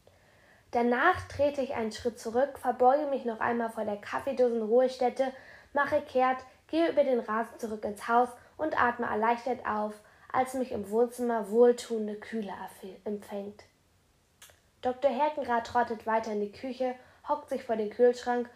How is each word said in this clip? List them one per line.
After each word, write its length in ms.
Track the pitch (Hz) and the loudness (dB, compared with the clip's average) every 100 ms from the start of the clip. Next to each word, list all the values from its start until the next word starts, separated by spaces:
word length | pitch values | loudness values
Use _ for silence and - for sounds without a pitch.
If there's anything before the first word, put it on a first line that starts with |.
| _ _ _ _ _ _ _ | _ _ _ _ _ _ _
Danach 560 | 247 240 247 311 370 - | 0 2 4 4 2 -2
trete 340 | - 285 285 | 0 0 0
ich 140 | 254 - | -4 -4
einen 160 | 226 | -6
Schritt 300 | 214 247 226 | -4 -6 -6
zurück, 380 | 233 220 277 277 | -4 0 0 -2
verbeuge 480 | 262 240 247 277 294 | -4 4 6 4 2
mich 180 | 269 233 | -4 -4
noch 160 | 220 | -4
einmal 300 | 233 240 226 | -2 -2 -2
vor 140 | 226 208 | -4 -6
der 120 | 208 | -6
Kaffeedosenruhestätte, 1400 | - - - 262 247 233 214 233 254 254 247 240 262 262 - - - | -6 -6 -4 2 2 2 2 4 4 2 0 0 -2 -4 -16 -20 -6
mache 280 | 285 285 302 | -2 2 0
kehrt, 360 | 294 262 254 254 - - _ | 0 2 2 2 -6 -20 _
gehe 220 | 311 330 | 0 2
über 120 | 277 | 2
den 160 | 269 247 | 2 2
Rasen 400 | 220 214 226 - | 0 -2 -4 -6
zurück 260 | 226 214 220 | -8 -6 -6
ins 220 | 208 - | -6 0
Haus 220 | 233 247 - - - | 2 2 -2 -18 -6
und 240 | 311 - | -4 0
atme 260 | 247 233 233 | 0 0 -2
erleichtert 600 | 214 220 240 262 240 - | 0 2 0 -2 -6 -4
auf, 280 | 214 214 214 - _ - | -4 -4 -8 -20 _ -6
als 240 | - 262 269 | -2 0 -2
mich 160 | 247 | -4
im 200 | 214 196 | -4 -2
Wohnzimmer 600 | 214 240 240 240 233 190 | 2 2 0 -2 -2 0
wohltuende 640 | 220 240 240 - 226 208 208 | 6 6 6 0 -6 -4 -8
Kühle 360 | - 226 196 | -8 -8 -8
erfe-, 500 | 180 185 - 196 185 - | -10 -12 -14 -16 -12 -8
empfängt. 600 | 208 202 202 202 208 - _ _ _ _ _ _ _ - _ _ _ | -8 -8 -10 -10 -14 -20 _ _ _ _ _ _ _ -20 _ _ _
Doktor 280 | 247 254 277 | -6 0 0
Herkenrath 560 | 247 302 302 247 240 233 | 2 0 0 -2 -2 0
trottet 400 | 240 233 226 - | 0 0 -2 -2
weiter 260 | 220 220 | -2 0
in 80 | 214 | -4
die 120 | 208 | -4
Küche, 420 | - 269 240 254 254 - _ - | -6 -10 -4 -4 -4 -12 _ -4
hockt 220 | 294 - | -4 -4
sich 160 | 254 - | -8 -4
vor 120 | 220 | -4
den 140 | 208 | -2
Kühlschrank 580 | 208 247 240 - 240 240 | 4 4 4 -2 -4 -4